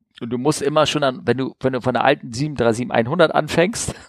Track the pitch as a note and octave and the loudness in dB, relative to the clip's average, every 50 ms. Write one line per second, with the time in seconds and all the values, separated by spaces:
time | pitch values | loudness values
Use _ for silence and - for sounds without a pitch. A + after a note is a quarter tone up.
0 | _ _ _ - B2 A2+ B2 B2 B2+ D3+ D3+ - C#3 C#3+ D3+ D#3 D3 - - D3+ | _ _ _ -14 -8 -6 -6 0 0 0 0 0 -2 0 2 2 2 2 2 0
1 | C#3+ C3 B2+ A#2+ - A#2+ B2 C3 C3 - - _ - C3+ C3 A#2+ G#2 B2+ A#2+ A#2 | 0 0 -2 -2 -2 -2 0 0 -2 -4 -6 _ -2 -2 -2 0 -2 -2 0 2
2 | A#2 C3 D3+ C#3+ - B2+ A2 B2 D3+ D#3 C#3+ - A#2 A#2 A2 A#2+ B2 - - A#2+ | 2 2 2 2 -2 -8 -6 -4 -4 -4 -2 2 2 2 2 0 -2 0 0 0
3 | A2+ A#2+ D#3+ F3+ D#3+ D#3 - C#3+ D3+ D3 - E3 F3 G#3+ A#3 - - - - - | 0 0 2 2 2 4 4 0 0 2 2 2 2 2 0 -4 -6 -8 -8 -10
4 | - | -16